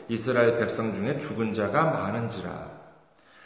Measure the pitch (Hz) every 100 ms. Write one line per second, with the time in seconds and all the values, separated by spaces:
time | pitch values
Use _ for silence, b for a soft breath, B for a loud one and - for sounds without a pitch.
0 | B 113 113 120 117 113 104 - 110 95
1 | 110 147 - 107 110 104 101 143 160 123
2 | 98 113 117 101 87 80 - - - -
3 | _ _ b b